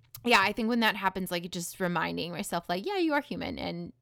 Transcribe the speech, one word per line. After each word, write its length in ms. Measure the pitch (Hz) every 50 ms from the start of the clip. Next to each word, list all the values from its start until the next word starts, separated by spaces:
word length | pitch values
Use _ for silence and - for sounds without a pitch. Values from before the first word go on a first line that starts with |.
| _ _ _ - -
yeah, 180 | 240 233 202
I 120 | 190 202 202
think 160 | - 226 220
when 120 | 240 233
that 160 | 226 214 190
happens, 340 | 208 196 190 196 196 190 180
like, 200 | 180 175 170 -
just 300 | - 180 170 - - -
reminding 500 | 190 175 180 165 165 170 170 175 165 170
myself, 340 | 175 165 196 - - 170 - -
like, 160 | 175 185 202
"Yeah, 140 | 370 415 392
you 160 | 339 320 294
are 80 | 294 277
human," 360 | - 190 170 170 175 175 -
and, 360 | - 175 170 175 175 180 - _